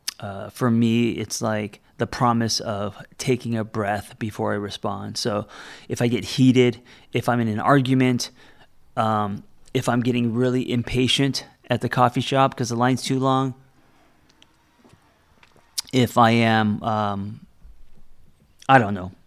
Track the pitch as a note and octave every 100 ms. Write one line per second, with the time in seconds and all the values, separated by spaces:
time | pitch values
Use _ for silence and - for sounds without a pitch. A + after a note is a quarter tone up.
0 | - - G#2 G2 G#2 - B2+ A2+ A#2 A2+
1 | A#2 - G#2+ - A2+ G#2+ G#2 - _ -
2 | A2+ - B2 A#2 A2+ - - G2+ G#2 -
3 | - - - B2 A#2 A2+ A2 A2 G2+ G#2+
4 | - - A2+ - G#2+ G#2 G2+ - G#2+ G2+
5 | G#2 G#2+ B2 G#2 A2 - - - - B2+
6 | A#2+ A#2 F2+ - C3 B2 B2 A#2+ - -
7 | - B2+ A#2+ A#2+ A2+ G#2+ G#2+ C#3+ B2+ C3
8 | B2+ B2 - - - - - - - -
9 | A2 G#2+ G#2 G2+ - - - B2+ B2 A#2+
10 | B2 B2 A#2+ A2+ B2+ B2+ - A#2+ A2+ B2
11 | B2+ - C#3 C3 - _ - B2 A#2 -
12 | B2 C3+ A#2 C#3 C3+ - A#2+ A#2 B2 B2+
13 | - C3+ C3 C3 C3+ B2+ - _ _ _
14 | _ _ _ _ _ _ _ _ _ -
15 | _ _ _ _ _ _ _ - - B2+
16 | A#2+ - A#2 A#2 A2+ A2 G#2+ G#2 - G#2+
17 | G#2 G2 G2+ A#2+ - - - - - -
18 | - - - _ _ _ - C3 G2+ G2+
19 | F#2 -